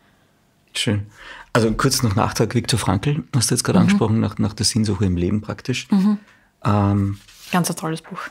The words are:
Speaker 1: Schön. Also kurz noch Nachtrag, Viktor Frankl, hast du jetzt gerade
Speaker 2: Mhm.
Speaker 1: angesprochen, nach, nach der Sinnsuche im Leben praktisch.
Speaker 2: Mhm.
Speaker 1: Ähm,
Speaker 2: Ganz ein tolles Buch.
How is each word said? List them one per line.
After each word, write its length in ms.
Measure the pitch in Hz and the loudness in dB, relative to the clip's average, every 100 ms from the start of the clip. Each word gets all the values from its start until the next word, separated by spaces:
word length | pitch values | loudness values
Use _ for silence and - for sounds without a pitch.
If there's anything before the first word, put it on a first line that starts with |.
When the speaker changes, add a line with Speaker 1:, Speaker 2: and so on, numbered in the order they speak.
| _ _ _ _ _ _ _ | _ _ _ _ _ _ _
Speaker 1:
Schön. 340 | - - 101 101 - - - - | -4 -2 -2 -4 -16 -20 -20 -2
Also 200 | 123 110 | 2 2
kurz 320 | 110 135 - | 2 0 0
noch 100 | 113 | 0
Nachtrag, 400 | 98 113 - 110 | 2 0 0 0
Viktor 240 | 120 - 110 | 0 -2 -2
Frankl, 460 | - 95 143 147 - | 0 0 0 -2 -2
hast 160 | 127 - | -2 0
du 40 | 123 | -2
jetzt 80 | |
gerade 140 | - 180 | 2 4
Speaker 2:
Mhm. 20 | 180 | 4
Speaker 1:
angesprochen, 340 | 202 104 110 | 4 2 2
nach, 180 | 110 - | 0 -2
nach 140 | 104 | -4
der 100 | - 101 | -2 -2
Sinnsuche 380 | 110 107 98 | 0 0 0
im 120 | 98 87 | 0 0
Leben 240 | 87 104 | 0 -2
praktisch. 480 | 107 107 - 123 - | -4 -8 -6 -6 0
Speaker 2:
Mhm. 280 | 202 208 208 - _ _ _ | 2 2 0 -6 _ _ _
Speaker 1:
Ähm, 540 | - 104 101 101 98 98 - - - | 0 2 4 2 0 -4 -14 -20 -4
Speaker 2:
Ganz 180 | 185 165 | -2 0
ein 60 | |
tolles 260 | 170 160 160 | -4 -6 -8
Buch. 180 | - 180 - | -10 -14 -14